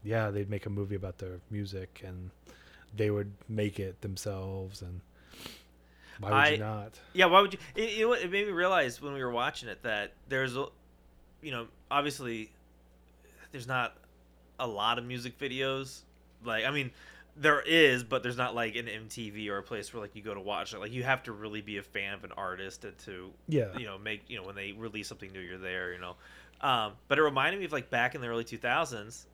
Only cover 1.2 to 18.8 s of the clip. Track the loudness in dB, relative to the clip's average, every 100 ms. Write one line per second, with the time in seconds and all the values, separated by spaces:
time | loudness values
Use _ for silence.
1.2 | -10 -10 -6 -4 -4 -6 -10 -12 -12 -10
2.2 | -10 -12 -20 -20 -20 -20 -14 0 2 2
3.2 | -2 -8 -4 0 0 0 -6 -4 -6 -4
4.2 | -4 -4 -4 -6 -8 -10 -10 -10 -12 -20
5.2 | -20 -16 -14 -16 -20 -20 -20 -20 -20 -8
6.2 | 2 6 6 6 0 -4 -8 -16 -8 6
7.2 | 10 10 10 2 -8 -2 -2 2 4 4
8.2 | 2 0 0 2 4 4 4 -2 -8 -4
9.2 | -2 0 -2 -4 -10 -6 -2 -2 -2 -10
10.2 | -4 0 0 0 -4 -8 -20 -20 -20 -20
11.2 | -20 -14 -8 -6 -8 -14 0 2 2 -2
12.2 | -6 -6 -8 -16 -20 _ _ -20 -20 _
13.2 | -20 -20 -16 -14 -2 0 0 -4 -20 -20
14.2 | -20 _ -20 -6 -4 2 2 2 -2 -6
15.2 | -6 -6 -6 -2 0 -2 -6 -12 -20 _
16.2 | -20 -12 -4 0 0 0 -2 -8 -20 -20
17.2 | -20 2 4 4 6 8 8 8 0 -2
18.2 | -2 -2 -2 0 -2 -2